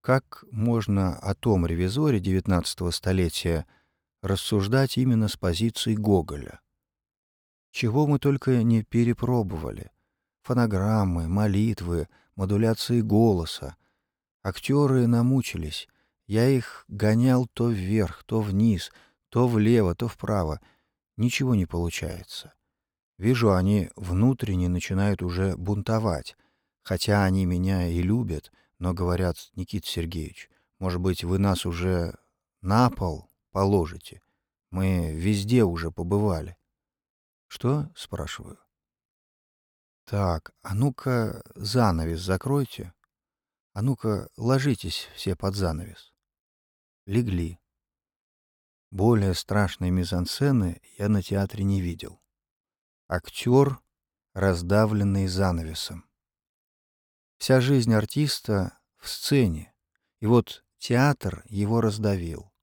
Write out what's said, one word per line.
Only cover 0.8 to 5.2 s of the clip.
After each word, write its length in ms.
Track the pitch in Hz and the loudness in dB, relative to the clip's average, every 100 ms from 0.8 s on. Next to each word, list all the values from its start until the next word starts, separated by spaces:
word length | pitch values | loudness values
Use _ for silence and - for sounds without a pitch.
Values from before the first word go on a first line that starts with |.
| 107 101 95 - | 2 2 2 -2
о 160 | 98 | -4
том 320 | 98 123 98 85 | -2 2 2 2
ревизоре 540 | 85 92 113 151 117 | 0 -2 0 2 2
девятнадцатого 680 | 92 95 90 90 80 - 90 | 2 0 2 0 0 -4 -4
столетия 760 | 85 - 95 85 - 87 82 80 _ _ _ _ _ | -4 0 0 0 -2 -2 -2 -4 _ _ _ _ _
рассуждать 760 | 95 95 - 107 98 127 135 - | -4 -2 0 -2 2 2 2 0
именно 300 | 127 117 | 2 2